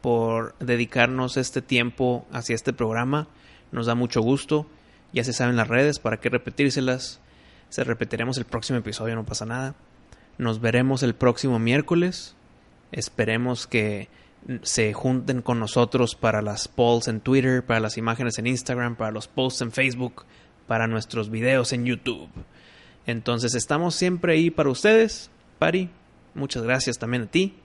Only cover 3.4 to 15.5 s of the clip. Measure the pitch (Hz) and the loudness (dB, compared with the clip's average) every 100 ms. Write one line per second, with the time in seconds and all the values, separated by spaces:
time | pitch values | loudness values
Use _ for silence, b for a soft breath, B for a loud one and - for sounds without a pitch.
3.4 | B B B 120 117 120 123 123 113 139 | B B B -4 0 0 0 2 2 0
4.4 | - 151 151 b b b b 123 123 117 | 2 -2 -2 b b b b -4 -2 0
5.4 | 123 120 110 120 147 143 113 110 117 120 | 2 2 2 4 2 2 -2 -2 -2 -2
6.4 | - - 143 135 127 127 - - b b | -4 0 0 2 0 -2 -6 -14 b b
7.4 | b b b - 123 117 110 110 117 127 | b b b -6 -4 -2 -4 -4 -4 -4
8.4 | 117 117 - 127 110 101 113 113 107 113 | -4 -6 -2 -4 -4 -6 -4 -4 -6 -8
9.4 | 110 120 135 143 _ _ _ b b - | -6 -6 -6 -10 _ _ _ b b -6
10.4 | 120 110 117 120 131 135 127 107 123 117 | -2 0 2 2 2 2 0 4 2 4
11.4 | 139 117 113 135 147 170 180 180 - _ | 0 2 2 2 2 2 2 -2 -14 _
12.4 | _ - _ _ _ - - - 110 113 | _ -20 _ _ _ -8 -8 -2 0 0
13.4 | 123 123 - 120 107 104 - b b b | 0 -4 -2 0 0 -4 -10 b b b
14.4 | - 123 - - 107 104 131 127 120 127 | -10 -8 -4 0 0 0 0 0 -2 -4
15.4 | 117 | 0